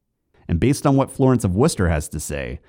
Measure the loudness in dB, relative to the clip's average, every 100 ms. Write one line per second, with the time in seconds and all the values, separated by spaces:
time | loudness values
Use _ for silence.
0 | _ _ _ _ -6 0 0 2 2 2
1 | 0 0 2 2 0 2 0 2 0 -2
2 | -4 -10 -8 -8 -8 -12